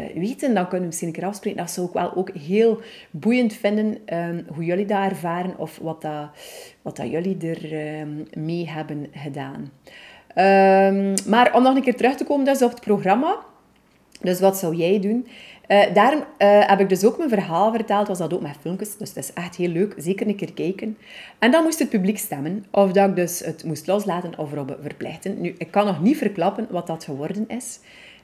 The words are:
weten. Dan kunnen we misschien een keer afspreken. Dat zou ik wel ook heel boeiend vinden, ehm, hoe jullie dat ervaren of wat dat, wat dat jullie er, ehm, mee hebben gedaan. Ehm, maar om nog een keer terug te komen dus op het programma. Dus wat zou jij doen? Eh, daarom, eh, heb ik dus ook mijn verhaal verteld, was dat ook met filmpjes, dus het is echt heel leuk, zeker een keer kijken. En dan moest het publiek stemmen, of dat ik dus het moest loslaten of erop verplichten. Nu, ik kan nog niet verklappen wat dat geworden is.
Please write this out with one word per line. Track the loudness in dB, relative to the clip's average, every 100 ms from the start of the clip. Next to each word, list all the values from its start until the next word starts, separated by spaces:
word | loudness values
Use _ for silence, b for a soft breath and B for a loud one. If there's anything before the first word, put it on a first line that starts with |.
| -8 -6
weten. | -6 -2 0
Dan | 0
kunnen | 0 -4
we | -4
misschien | -6 -8
een |
keer | -6 -8
afspreken. | -6 -8 -6
Dat | -8
zou | -6 -6
ik |
wel | -4 -4 -4
ook | -6
heel | -8 -2 4 4 2 B B B
boeiend | -4 0 2 0
vinden, | 0 -2 0 -2 -4 -8
ehm, | -6 -4 -8 -10
hoe | -6 -2
jullie | -2 0
dat | 0 0
ervaren | -2 -4 -4 -6 -6
of | -10 -8
wat | -10 -8
dat, | -8 -8 -10 B B B B B
wat | -14 -8
dat | -6
jullie | -4 -4 -4
er, | -6 -8 -8
ehm, | -8 -8 -8 -10 -10 -10 -8 -6
mee | -6 -6
hebben | -8 -8 -10 -10
gedaan. | -12 -10 -10 -10 -12 -14 _ B B B B B
Ehm, | 2 6 8 8 8 6 4 0 -2 2
maar | 4 6
om | 6
nog | 4 4
een |
keer | 2 2
terug | 0 0
te | -2
komen | 0 2
dus | 2
op | 2
het | 0
programma. | 0 0 4 2 2 -2 -8 _ _ _ _ _ _ -6
Dus | -2 4
wat | 4 2
zou | -2 0
jij | 2 2
doen? | 2 -2 -4 B B B 2
Eh, | 4 6
daarom, | 6 4 4 -4 2
eh, | 6 8 6
heb | 4
ik | 4
dus | 4 2
ook | 2
mijn | 0
verhaal | 0 0 2 2
verteld, | 0 0 0 0
was | -2
dat | -2
ook | -4
met | -6 -8
filmpjes, | -8 -6 -8 -10
dus | -12
het | -12
is | -12
echt | -10 -10 -4
heel | -2
leuk, | 0 -2 -2
zeker | -4 -2 -2
een | -2
keer | -6
kijken. | -4 -4 -4 -8 -10 B B B B
En | 4
dan | 4
moest | 2 0
het | 0
publiek | 0 0 -2
stemmen, | -6 -6 -6 -6 -2
of | 2 4
dat | 6 4
ik | 2
dus | -2 -4
het | -8 -8
moest | -8 -6 -2
loslaten | -2 0 -4 -6 -8
of | -8
erop | -6 -8 -10
verplichten. | -12 -10 -10 -8 -8 -6
Nu, | -6 -6
ik | -2
kan | 0 0
nog | 2
niet | 2 2
verklappen | 0 0 -2 -2 -6
wat | -6 -6
dat | -8
geworden | -8 -6 -6 -6 -6
is. | -8 -12 -16 B B B B